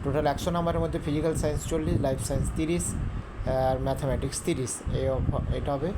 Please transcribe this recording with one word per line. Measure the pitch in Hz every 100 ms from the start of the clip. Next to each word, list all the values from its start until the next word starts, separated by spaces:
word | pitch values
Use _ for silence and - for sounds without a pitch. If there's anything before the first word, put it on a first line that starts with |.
টোটাল | 143 139 147
একশো | 139 -
নাম্বারের | 170 170 170
মধ্যে | 165 165 165
ফিজিক্যাল | 147 160 156
সায়েন্স | 156 147 -
চল্লিশ, | 165 160 175
লাইফ | 135 131 -
সায়েন্স | 135 135 -
তিরিশ, | 160 175 170 - - - - - -
আর | 131 131 131
ম্যাথামেটিক্স | 156 170 143 117 135 -
তিরিশ। | - 147 123 - -
এই | 127 131
অফ-, | 131 123 139 -
এটা | 131 120
হবে | 139 160